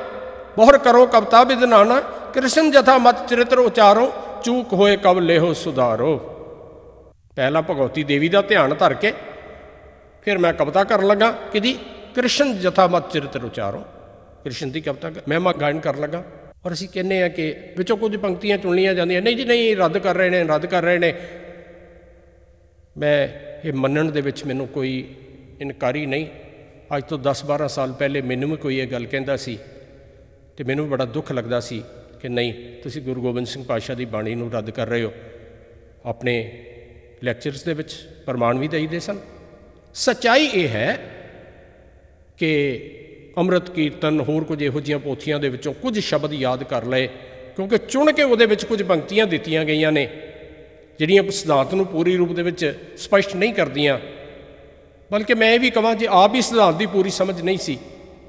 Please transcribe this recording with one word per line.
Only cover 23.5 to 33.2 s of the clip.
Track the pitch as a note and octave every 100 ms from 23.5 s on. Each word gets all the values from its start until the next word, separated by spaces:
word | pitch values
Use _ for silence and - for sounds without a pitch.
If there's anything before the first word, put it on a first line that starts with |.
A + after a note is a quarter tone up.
| - D#3+
ਇਹ |
ਮੰਨਣ | C3+ C3+ D3 D#3+
ਦੇ | D3
ਵਿੱਚ | C#3 B2+ C#3+
ਮੈਨੂੰ | C3 B2+
ਕੋਈ | - C3 C3 B2+ - - - - -
ਇਨਕਾਰੀ | C#3 C3+ B2+ C#3+ D3
ਨਹੀਂ। | C3+ D#3 - - - - - - D3
ਅੱਜ |
ਤੋਂ | C3 D3+
ਦਸ | C3+ C3 D3
ਬਾਰਾਂ | D3 D3
ਸਾਲ | - C3
ਪਹਿਲੇ | B2 C#3+ C#3
ਮੈਨੂੰ | B2 B2+ C#3+
ਵੀ | D#3
ਕੋਈ | D3 C3
ਇਹ | B2+
ਗੱਲ | B2 A#2
ਕਹਿੰਦਾ | C3+ C3 C3
ਸੀ | - G#2+ - - - - - - - - _ -
ਤੇ |
ਮੈਨੂੰ | B2+ C3+ D3+
ਵੀ |
ਬੜਾ | C3 B2+
ਦੁੱਖ | A#2 D3+
ਲੱਗਦਾ | C3+ A#2 A#2+
ਸੀ | A#2 A#2 - - - -
ਕਿ | C3
ਨਹੀਂ, | A#2+ A#2+ A#2 - -
ਤੁਸੀਂ | C#3+ D3+
ਗੁਰੂ | C3 B2+